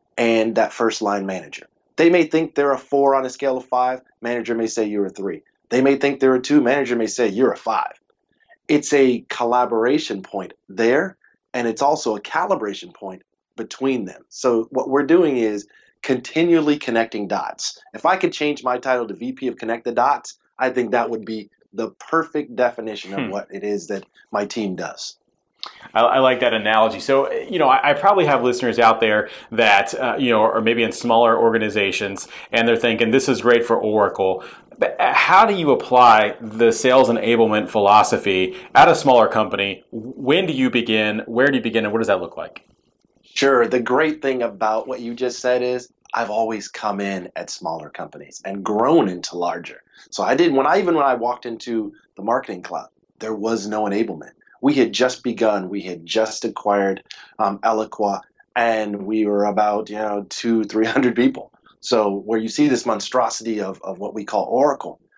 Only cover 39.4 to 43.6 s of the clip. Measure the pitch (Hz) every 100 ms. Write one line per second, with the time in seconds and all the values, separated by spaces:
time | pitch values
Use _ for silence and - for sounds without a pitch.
39.4 | 98 98 98 95 _ 117 113 135 131 165
40.4 | 175 135 127 120 113 110 107 104 - 113
41.4 | 139 135 113 113 107 113 104 95 87 -
42.4 | 82 - _ _ _ _ _ _ _ -
43.4 | 135 131